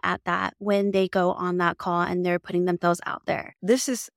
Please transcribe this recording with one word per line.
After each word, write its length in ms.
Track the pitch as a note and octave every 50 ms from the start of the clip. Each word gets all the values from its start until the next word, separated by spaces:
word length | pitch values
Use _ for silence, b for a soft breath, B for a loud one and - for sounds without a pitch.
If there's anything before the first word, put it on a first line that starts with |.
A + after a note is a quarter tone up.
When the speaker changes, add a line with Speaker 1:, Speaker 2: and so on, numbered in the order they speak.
| -
Speaker 1:
at 180 | F3+ F3+ F#3+ -
that 300 | F3+ F3 F#3 F#3+ F#3+ - -
when 340 | G3+ G#3 G3+ G3+ G3+ G3+
they 160 | G3 G3 F#3+ F3+
go 240 | - F#3+ F3+ F3+ F#3+
on 240 | - F3+ F3+ F3 F3+
that 200 | F3 E3+ F3 -
call 240 | - F#3 F3 F3
and 240 | F3 - F3+ F3+ F3+
they're 140 | F3+ F3 F3
putting 260 | - - F3+ F3 F3+
themselves 340 | F3+ F3 F3 - F3 F3 - -
out 200 | - - - -
there? 300 | - - - - - - _
Speaker 2:
This 260 | - F#3 A#3 C4 - -
is 200 | B3+ A3 - - _